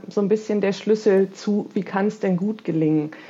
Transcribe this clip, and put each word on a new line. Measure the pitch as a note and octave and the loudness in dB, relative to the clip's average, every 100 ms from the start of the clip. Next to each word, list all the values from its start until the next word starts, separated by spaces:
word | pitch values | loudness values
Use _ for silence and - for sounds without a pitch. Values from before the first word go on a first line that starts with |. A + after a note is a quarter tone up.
| - | -6
so | - | -2
ein | G3+ | 0
bisschen | A3 G#3+ G#3 | 0 0 -2
der | G3 | 0
Schlüssel | G3+ - G#3+ G#3+ F#3+ G3 | -2 0 2 4 4 2
zu, | - - G#3 - | -2 -2 -2 -2
wie | G#3+ | -6
kann's | F3+ G3 G3+ G#3+ | -4 -2 -2 0
denn | G3 F3 | 0 0
gut | G3+ G#3+ | 0 -4
gelingen? | - E3 D#3 D#3 D3+ - - | -4 0 2 2 -2 -8 -20